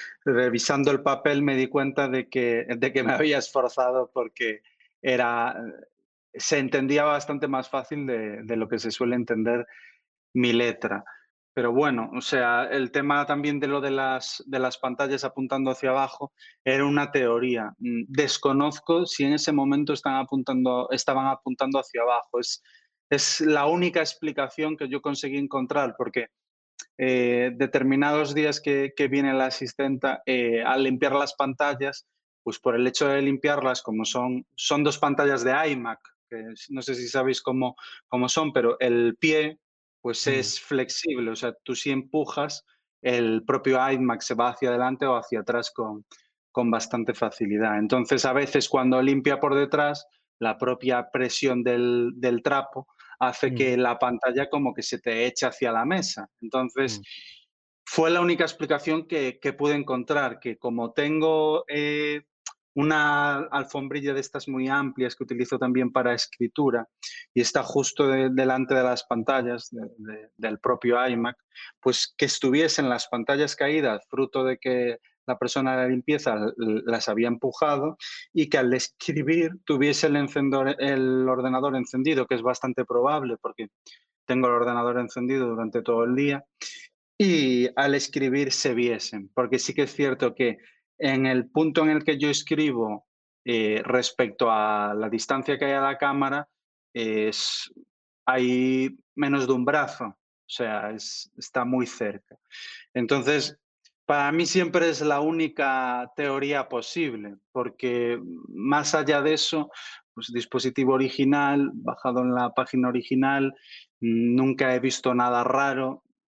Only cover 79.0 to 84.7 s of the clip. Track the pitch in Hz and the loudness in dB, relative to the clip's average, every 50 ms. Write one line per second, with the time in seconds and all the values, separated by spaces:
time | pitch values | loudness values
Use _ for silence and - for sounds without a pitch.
79 | - - 156 151 143 135 160 170 170 160 180 - _ - 156 135 135 147 143 143 | -8 -4 -4 -2 0 0 2 2 2 0 -2 -6 _ -2 2 4 4 2 2 2
80 | - 156 143 147 143 131 - 143 139 139 135 139 135 135 143 - 135 139 139 131 | 2 2 2 2 0 0 0 0 0 2 2 2 2 0 0 0 0 0 0 2
81 | 131 131 127 131 127 131 131 123 123 131 127 131 131 143 131 131 123 - - 127 | 2 2 2 2 2 2 0 0 0 0 0 0 0 0 0 -2 -4 -2 -2 -2
82 | 131 151 160 135 127 - 131 120 113 123 123 - - 127 123 - 127 - 120 120 | 0 2 2 2 2 0 0 0 0 0 -2 -2 -2 -4 -2 -2 -4 0 0 2
83 | 123 139 147 151 139 127 117 - _ 113 107 - 113 101 _ _ _ - - _ | 2 2 2 0 -2 -4 -6 -6 _ -10 -8 -8 -12 -14 _ _ _ -20 -20 _
84 | _ _ _ _ _ _ 127 127 127 123 120 120 120 120 | _ _ _ _ _ _ 0 2 4 4 4 4 2 2